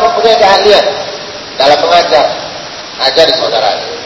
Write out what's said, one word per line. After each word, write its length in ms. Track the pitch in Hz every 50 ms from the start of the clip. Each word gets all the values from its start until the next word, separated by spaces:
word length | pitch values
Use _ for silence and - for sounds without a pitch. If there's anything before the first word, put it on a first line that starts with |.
| 220
mempunyai 340 | 233 - - 214 226 214 202
keahlian 480 | 214 190 196 185 196 208 202 175 - 147 143 - - - - - - - - - - - - -
dalam 220 | 131 143 147 147
mengajar, 460 | 170 165 175 175 170 170 165 147 127 107 104 107 - - - - - - - - - - - - 117 -
ajari 260 | - 160 160 - 127
saudaranya. 560 | 123 117 113 113 113 131 - - - - - - - -